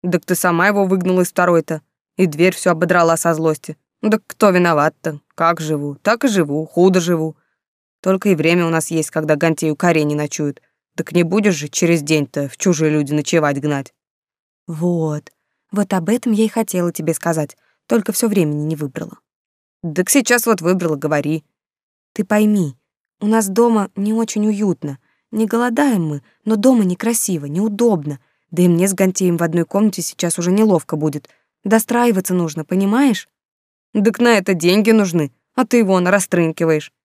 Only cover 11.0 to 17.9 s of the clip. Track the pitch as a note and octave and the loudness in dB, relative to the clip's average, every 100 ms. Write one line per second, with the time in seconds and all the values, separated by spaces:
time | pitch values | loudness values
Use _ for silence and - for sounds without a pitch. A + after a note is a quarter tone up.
11 | - E3+ E3+ G3 G#3 D#3+ D3 - F3 E3+ | -2 0 0 2 0 0 -6 -2 0 0
12 | D3 D#3 C#3+ - C#3+ - G3 D#3+ D#3 D3+ | 2 0 0 -4 -8 -4 -2 0 0 0
13 | C#3 D3+ D3 E3+ D3+ C#3 D3 C#3 C3 _ | 0 -4 0 0 0 -2 -2 -4 -6 _
14 | _ _ _ _ _ _ - D#3 F3 F3 | _ _ _ _ _ _ -14 -4 -2 -2
15 | D#3+ D3+ - _ _ _ _ G3 G3 F#3+ | -2 -6 -10 _ _ _ _ -4 -2 -2
16 | E3 A#3 B3 G#3+ A3 A3+ A3 F3+ F3 - | -2 -2 0 0 0 0 -4 -2 -4 -4
17 | D#3+ D#3+ E3+ D#3+ D3+ - _ _ _ | -4 -2 -2 -2 -4 -10 _ _ _